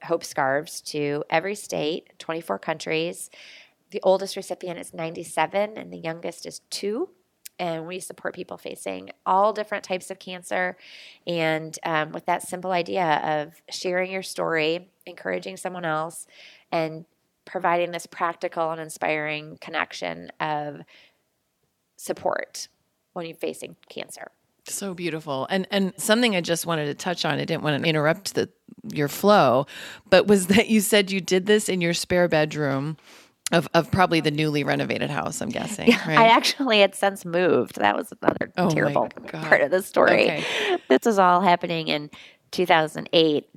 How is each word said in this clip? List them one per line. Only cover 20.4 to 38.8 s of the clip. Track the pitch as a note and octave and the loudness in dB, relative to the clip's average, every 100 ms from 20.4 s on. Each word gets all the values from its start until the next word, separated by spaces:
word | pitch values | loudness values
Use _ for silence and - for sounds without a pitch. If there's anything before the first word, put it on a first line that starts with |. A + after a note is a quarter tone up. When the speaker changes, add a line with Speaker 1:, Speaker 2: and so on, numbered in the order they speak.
Speaker 1:
of | D#3 D3+ D3 D3 E3 - _ _ _ _ _ _ _ _ _ - | -4 -4 -6 -10 -18 -20 _ _ _ _ _ _ _ _ _ -14
support | - - - - - - - _ _ _ _ | -10 -6 -4 -4 -6 -12 -16 _ _ _ _
when | F3+ E3 | -12 -12
you're | D#3+ | -8
facing | - D#3+ - E3+ _ | -8 -8 -14 -18 _
cancer. | - - - - _ _ _ - | -14 -14 -16 -20 _ _ _ -12
Speaker 2:
So | - G3+ | -8 -8
beautiful. | F3 F3 D#3 D#3 C3+ B2+ | -6 -6 -6 -6 -4 -2
And, | F#3+ F#3 | -2 0
and | G3+ F#3+ - | 0 0 -2
something | - A3 B3 | 2 4 4
I | F#3 | 2
just | E3 E3+ E3+ | 0 -2 0
wanted | E3 D3 | -2 -2
to | |
touch | - F#3 F3 | -4 -4 -2
on, | D#3+ C#3 | -2 -2
I | |
didn't | D3 E3 | -2 -2
want | D3+ C#3 | 0 0
to | D#3+ | 2
interrupt | D#3 D3+ E3 - | 2 2 0 -2
the, | - G3 _ - - - | -2 -4 _ -20 -16 -8
your | D#3 C#3+ | -2 -2
flow, | - G3+ G3+ C#3 B2+ C#3 - - - - | 2 6 8 6 4 0 -8 -16 -18 6
but | F#3 G3 | 6 8
was | G3+ F3+ | 4 6
that | G3+ - | 4 6
you | A3 | 4
said | F#3+ G#3+ F#3+ | 4 4 2
you | G3 | -2
did | E3 F#3 F#3 | 0 2 4
this | G#3+ - | 4 4
in | F#3 | 0
your | E3+ | 0
spare | E3+ - F3+ F3 | 0 0 2 4
bedroom | D#3+ D#3 D3+ C#3+ C3+ D3 D#3 - - - _ - | 4 2 0 -2 -2 -4 -8 -14 -20 -20 _ 0
of, | E3 D3 | 0 4
of | E3+ D#3 | 2 4
probably | F#3+ F3+ E3 | 4 4 4
the | D3+ | 2
newly | D3 D#3 D3 | 2 0 0
renovated | C#3+ C#3+ C3 A#2 C#3+ | 0 0 0 -2 -2
house, | C#3+ - - | -2 -4 -4
I'm | - | -6
guessing, | - - - C3+ | -4 -6 0 0
Speaker 1:
Yeah, | A3+ E3 | 0 2
Speaker 2:
right? | D#3 | 4
Speaker 1:
I | A3+ | 6
actually | B3 - - C4 G#3+ | 6 4 -2 0 4
had | G3 | 4
since | - G3+ G3 | 4 -2 -2
moved. | F3 E3+ F3+ B2 A2+ - | -4 0 2 2 0 2
That | G2+ - | 2 2
was | - - | -4 -2
another | - - - - | -2 0 -4 -2
Speaker 2:
Oh | F3 | 0
my | |
Speaker 1:
terrible | D3+ | 2